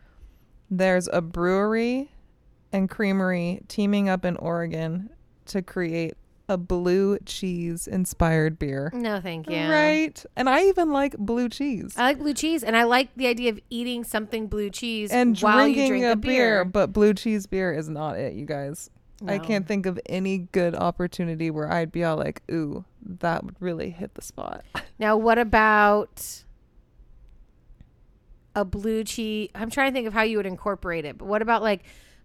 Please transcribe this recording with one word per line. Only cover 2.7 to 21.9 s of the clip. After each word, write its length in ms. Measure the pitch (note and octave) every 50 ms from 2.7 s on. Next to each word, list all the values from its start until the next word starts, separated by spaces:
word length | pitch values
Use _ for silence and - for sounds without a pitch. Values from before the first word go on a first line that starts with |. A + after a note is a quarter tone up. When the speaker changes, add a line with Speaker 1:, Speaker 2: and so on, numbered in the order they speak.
| -
Speaker 1:
and 160 | G3 F#3+ F#3
creamery 720 | - - G#3+ G3 F#3+ F#3+ F#3 F#3 F3+ F3 E3+ F3 F#3 - - -
teaming 400 | - - G3+ G3+ G3+ G3+ G3+ F#3+
up 160 | F#3 F#3 -
in 120 | F3+ F3
Oregon 760 | - - E3 E3+ E3+ E3+ E3 E3 D#3+ D#3+ D#3+ E3 F3+ G3 A#3 - - _ _ _ _ _
to 160 | - - G3 F3+
create 520 | - - F#3 F3 E3 E3 E3+ E3 D#3+ - - - _ _ _ _ -
a 60 | G3 F3+
blue 600 | F3 - F#3 F3 F3 F3+ F3+ F#3+ G3 G3 G3+ - -
cheese 600 | - - - G3 F#3 F3+ F3 E3+ E3+ E3 E3+ -
inspired 720 | - - F#3 F#3 - - - E3+ E3 D#3+ D#3+ D#3 D#3+ D#3+ -
beer. 320 | D3+ C#3+ C3+ C3+ C#3 D#3 -
Speaker 2:
No, 260 | B3 A#3 A3 G#3 G3
thank 300 | F3 F#3 E3 E3 D#3+ D#4
you. 60 | D#4 D4+ D4 D#4+
Speaker 1:
Right? 540 | D#4 D4+ D4+ D4+ D#4 D#4 D#4+ D4+ - - - - -
And 140 | - B3+ C4
I 140 | C4 D#4 F#4+
even 280 | G4 F#4 F#4 E4+ D#4 C#4+
like 240 | C#4 C#4 C#4+ - -
blue 300 | G3+ G3+ A#3 A#3+ B3 A#3+
cheese. 440 | - - C#4 D4 B3 F3+ - - -
Speaker 2:
I 60 | - A#3+
like 140 | C4 D4 B3+
blue 140 | D4 D4 C4
cheese, 280 | - D4+ D#4+ E4 D4+ A3+
and 100 | G#3+ A3+
I 80 | A#3 A#3+
like 260 | A#3 B3 B3+ C4+ - -
the 100 | A#3+ C4
idea 240 | A#3+ A#3+ A3+ B3 A#3
of 100 | G#3+ G#3 - -
eating 340 | A#3+ A#3 A#3+ B3 B3 A#3+ A#3
something 420 | - - G#3+ G#3+ G#3 A#3 A3 A3
blue 240 | G3+ G#3+ G#3 G#3 G3+
cheese 400 | F#3+ - B3 A#3 A3+ G#3+ G#3 G3+ G#3+
Speaker 1:
And 260 | B3 B3 A#3+ A3 -
Speaker 2:
while 260 | G#3+ G#3 G#3+ B3+ C#4 C#4+
you 60 | C4+
Speaker 1:
drinking 140 | C#4 C4+ C4
Speaker 2:
drink 160 | B3+ B3+ B3
Speaker 1:
a 40 | A#3+
Speaker 2:
the 60 | A#3
Speaker 1:
beer, 140 | G#3+ G#3+ B3 B3+ B3+ A#3+ A3+ G#3+
Speaker 2:
beer. 80 | G3 F3+
Speaker 1:
but 280 | F#3 - G#3 F#3 G3 F#3+
blue 180 | G#3+ G#3 G#3+ G#3
cheese 340 | G3 - A#3 G#3+ G#3 F#3+
beer 260 | - F#3+ F#3+ F#3+ F3+ D3+
is 160 | D3+ D#3 D#3
not 280 | D#3 D3 D#3 D3+ B2 F2+
it, 140 | C#3 A#2+ D2+
you 120 | G#2 D3
guys. 420 | D3 D3+ C#3+ C#3 C#3 D#3+ - - - _ _ _ _ - - G#3+
I 100 | G3 G3+ G3+
Speaker 2:
No. 60 | E3
Speaker 1:
can't 220 | E3 A3 G3 F3+ D#3+
think 160 | G#3 G3+ F#3
of 140 | F#3+ F3+ - -
any 320 | - - F#3 F#3+ F#3+ F#3+ F#3+ F3 - -
good 220 | F#3 F3 F3 E3+
opportunity 760 | - F3 F3 F3 - F3+ F3+ - - F3 E3+ E3 D#3+ E3 D#3+
where 200 | D3+ D3+ D3+ D3+
I'd 220 | E3+ E3+ E3 D#3+